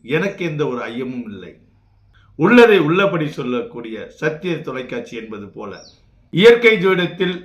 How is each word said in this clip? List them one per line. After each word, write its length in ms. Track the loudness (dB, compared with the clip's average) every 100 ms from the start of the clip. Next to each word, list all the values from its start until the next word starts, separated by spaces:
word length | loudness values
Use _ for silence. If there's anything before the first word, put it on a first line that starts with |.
| -6
எனக்கு 340 | -4 -4 -4
எந்த 180 | -6 -4 -4
ஒரு 140 | -6
ஐயமும் 440 | -8 -8 -8 -10 -8
இல்லை. 260 | -6 -6 -10 _ _ _ _ _ _ _ -2
உள்ளதை 400 | 6 8 8 6
உள்ளபடி 460 | 2 2 0 0 -4
சொல்லக்கூடிய 680 | -6 -6 -6 -6 -12 -12 -12 -14
சத்திய 420 | -8 -8 -6 -6 -6
தொலைக்காட்சி 540 | -8 -10 -10 -10 -10 -14
என்பது 320 | -14 -14 -16
போல 240 | -16 -16 -16 -20 _ _ _ _
இயற்கை 400 | 4 6 6 6
ஜோதிடத்தில் 600 | 2 2 0 -2 -4 -4 -4